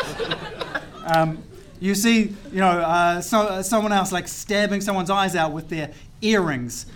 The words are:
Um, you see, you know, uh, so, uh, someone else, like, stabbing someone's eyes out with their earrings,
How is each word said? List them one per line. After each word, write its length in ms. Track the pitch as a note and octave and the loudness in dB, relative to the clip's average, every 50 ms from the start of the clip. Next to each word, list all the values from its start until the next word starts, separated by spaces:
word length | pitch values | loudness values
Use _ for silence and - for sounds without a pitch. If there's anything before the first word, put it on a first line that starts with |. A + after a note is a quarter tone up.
| - - - - A4+ - - - - G#5+ - - - - - - - - - - - | -4 -6 -6 -8 -6 -6 -6 -8 -8 -12 -10 -10 -10 -8 -8 -10 -10 -10 -16 -10 -4
Um, 400 | E3 E3 E3 E3 D#3+ D#3+ - - - - - - - - - | 0 2 4 4 2 0 -6 -10 -16 -20 -20 -20 -20 -12 -4
you 120 | F3+ F#3+ G3+ | 0 0 2
see, 400 | G3 G#3 A#3 A#3 A3 G#3+ - G3+ - - F#3+ | 4 4 4 6 4 4 2 -2 -10 -12 -6
you 80 | F#3 F#3 | 0 2
know, 100 | F#3+ F#3 | 4 4
uh, 500 | F3 F3 E3+ E3 E3+ F3 F3 F3 F3 F3 | 4 4 2 2 4 4 4 4 2 0
so, 180 | E3+ - - A3 | -2 0 2 2
uh, 240 | G#3 G#3 F#3+ F#3+ F#3+ | 2 2 0 -2 -2
someone 280 | F#3+ A#3+ A3 G#3 G#3+ | 0 0 0 2 2
else, 200 | G#3 G3 F#3 - F#3+ | 2 2 2 0 -2
like, 160 | F3 - - | -4 -4 -6
stabbing 500 | - - - - G#3 G3+ G#3 G3+ G3+ G3 | -10 -12 -6 -2 0 0 2 0 0 -2
someone's 300 | G3 G#3+ G3 F#3+ F3+ E3 | -2 -2 -2 -2 0 0
eyes 260 | G3 G3+ F#3+ F#3 E3+ | 2 2 2 0 2
out 160 | F3 D#3+ D#3 | 0 0 0
with 160 | D3 D#3+ D#3 - | -2 -6 -8 -8
their 220 | F3 D#3+ D3+ C#3 - - - - - - | -6 -6 -6 -8 -10 -16 -20 -20 -12 -4
earrings, 640 | - G#3+ A3 G3+ F3+ D#3+ C#3+ B2 B2 A#2+ - - - - - | 0 2 4 4 4 2 0 -2 -4 -6 -8 -10 -12 -14 -14